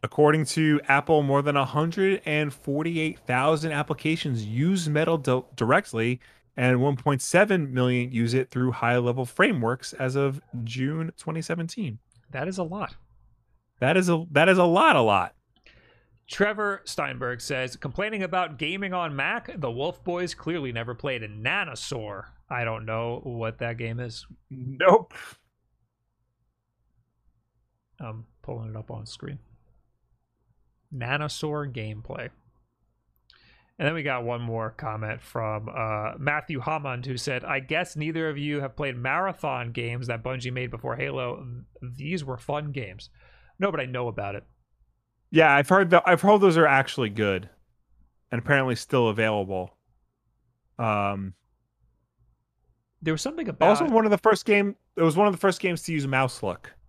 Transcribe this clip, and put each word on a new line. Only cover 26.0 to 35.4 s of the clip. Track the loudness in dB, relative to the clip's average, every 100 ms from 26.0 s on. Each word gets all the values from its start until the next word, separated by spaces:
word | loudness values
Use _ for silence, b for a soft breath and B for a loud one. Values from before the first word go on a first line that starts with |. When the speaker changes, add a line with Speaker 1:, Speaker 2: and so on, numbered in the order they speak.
| _ _ _ _ _ _ _ _ _ _ _ _ _ _ _ _ _ _ _ _
Speaker 2:
I'm | -12 -12 -16 _
pulling | -12 -10 -8
it | -10
up | -12
on | -14 -14
screen. | -14 -12 -14 _ _ _ _ _ _ _ _ _ _ _ _ _ _ _
Nanosaur | -10 -6 -4 -4 -6 -6 -6 -6
gameplay. | -8 -8 -10 -10 -12 -12 _ _ _ _ _ _ _ _ _ _ b b b b _
And | -4
then |
we | -2
got | -4 -4
one | -4 -6
more | -4 -6 -6
comment | -8 -10 -8 -8 -8
from, | -8 -6